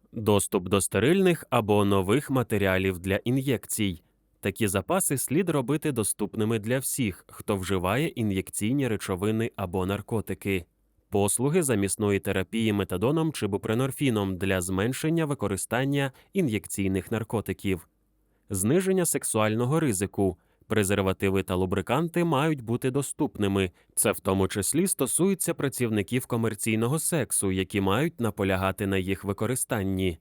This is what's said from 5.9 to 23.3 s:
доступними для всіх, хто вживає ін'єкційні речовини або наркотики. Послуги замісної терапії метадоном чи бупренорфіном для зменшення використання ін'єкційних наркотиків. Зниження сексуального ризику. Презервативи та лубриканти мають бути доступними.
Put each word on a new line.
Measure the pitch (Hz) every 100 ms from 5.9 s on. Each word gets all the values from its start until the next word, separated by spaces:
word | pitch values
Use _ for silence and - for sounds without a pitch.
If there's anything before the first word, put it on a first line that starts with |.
доступними | 117 101 - 104 107 110 113
для | 107 131
всіх, | - - 107 - -
хто | - - 98
вживає | 92 92 90 120 165
ін'єкційні | 117 107 95 - - 104 143 123
речовини | 101 - 90 104 110 117 -
або | 92 92 92
наркотики. | 101 - 113 - 95 101 95 - _ _ _ -
Послуги | 101 101 - 139 180
замісної | 139 104 98 - 104 98
терапії | 98 95 90 113 110
метадоном | 101 95 90 117 160 160
чи | - 104
бупренорфіном | 98 - 113 135 - 139 104 98 90
для | 95 95
зменшення | 87 92 113 135 156 165 151
використання | 143 101 95 - 117 135 143 135 - _
ін'єкційних | 196 147 104 - - 95 95 -
наркотиків. | 110 113 107 98 92 98 87 - _ _ _ _ _ -
Зниження | 98 107 175 190 180 175
сексуального | 143 - 110 107 110 123 160
ризику. | 151 92 98 - 95 87 _ _ -
Презервативи | 110 95 101 95 92 98 95
та | 92 92
лубриканти | 92 95 98 131 170 175
мають | 170 135 160 143
бути | 113 120 131
доступними. | 135 139 - 143